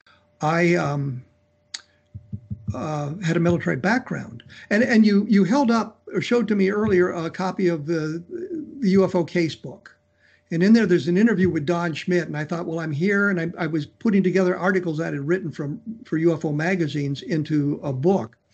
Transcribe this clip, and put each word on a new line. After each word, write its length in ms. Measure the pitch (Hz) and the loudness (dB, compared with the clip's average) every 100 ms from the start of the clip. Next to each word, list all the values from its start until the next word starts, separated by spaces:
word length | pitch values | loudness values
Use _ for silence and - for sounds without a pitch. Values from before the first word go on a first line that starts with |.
| _ _ _ - | _ _ _ -4
I, 340 | 151 165 170 | 0 2 2
um, 500 | 175 151 143 139 127 - _ _ _ _ - _ _ _ - - - - - - | 2 0 -2 -4 -8 -12 _ _ _ _ -20 _ _ _ -20 -12 -14 -12 -12 -8
uh, 400 | 127 156 151 143 170 | -6 -4 -6 -6 -6
had 120 | 170 170 | -2 0
a 40 | |
military 360 | 170 175 175 151 | 2 0 0 -2
background. 680 | 180 247 - 143 - - - - - | 0 0 -2 -10 -10 -16 -20 -16 -2
And, 120 | 208 | 0
and 240 | 247 226 208 | 4 4 6
you, 180 | 202 208 | 4 4
you 160 | 202 | 4
held 260 | 175 269 247 | 4 4 2
up 320 | 226 220 - - | 2 -2 -10 -8
or 80 | 196 | -6
showed 280 | - 240 220 | 0 0 2
to 80 | 208 | 2
me 140 | 190 | 2
earlier 420 | 208 214 185 180 | 0 2 2 2
a 180 | 170 165 | 0 -6
copy 380 | 165 185 185 185 | -4 -6 0 0
of 180 | 165 143 | 0 -2
the, 360 | 165 156 165 175 - 403 330 302 277 | -4 -4 -6 -10 -12 -10 -10 -10 -2
the 100 | 214 | 2
U 140 | 190 | 4
F 100 | 185 | 4
O 100 | 180 | 2
case 300 | 160 180 165 | 0 0 -2
book. 420 | - 139 - - _ _ _ _ _ - | -4 -14 -16 -20 _ _ _ _ _ -6
And 120 | 165 | 2
in 100 | 190 | 6
there, 140 | 233 202 | 6 6
there's 220 | 175 135 | 2 2
an 80 | 180 | 2
interview 320 | 233 185 185 | 2 4 2
with 160 | 160 147 | 0 -2
Don 280 | 170 170 | -2 -2
Schmitt. 340 | 147 - 180 156 | -4 -2 0 0
And 80 | 151 | -6
I 80 | |
thought, 220 | 151 170 180 | -6 -6 -6
"Well, 120 | 165 | -6
I'm 140 | 160 | -6
here." 380 | 143 190 202 202 | -2 0 2 2
And 100 | 180 | 0
I, 240 | 165 - | -4 -4
I 20 | 160 | -4
was 200 | 156 147 | -4 -6
putting 360 | _ 226 196 | _ 2 4
together 340 | 180 185 185 185 | 4 2 2 2
articles 440 | 180 190 175 151 | 0 0 0 -4
I 60 | 165 | -4
had 80 | |
written 360 | 147 139 185 180 | -4 -2 -2 -2
from, 300 | 143 143 147 - - | -8 -8 -8 -12 -14
for 140 | - 160 | -6 0
U 140 | 170 | 2
F 120 | 160 | 0
O 80 | 160 | -2
magazines 680 | 147 165 190 151 143 143 139 | -2 0 0 -2 -2 -4 -6
into 580 | 381 160 151 151 143 - | -4 -4 0 0 0 -2
a 100 | 156 | -4
book. 440 | 131 156 190 117 _ _ | -2 2 0 -2 _ _